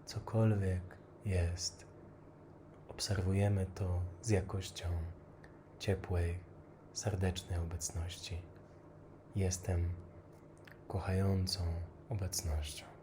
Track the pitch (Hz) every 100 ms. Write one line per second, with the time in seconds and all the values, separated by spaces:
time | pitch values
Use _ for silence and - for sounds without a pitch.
0 | - - - 113 110 101 95 92 90 -
1 | - - 104 92 87 87 - - - -
2 | - - - - - - - - - -
3 | - 95 92 98 101 101 92 - 95 90
4 | 90 - 117 98 95 95 - - 87 87
5 | 85 - - - - - - - - 95
6 | - 87 87 87 - - - - - -
7 | 107 98 92 90 - 85 85 85 - 80
8 | 85 - - 85 - - - - - -
9 | - - - 101 92 - - 87 87 87
10 | - - - - - - - - - 90
11 | 87 95 95 95 92 - 85 85 - -
12 | - 110 92 - 82 76 76 - - -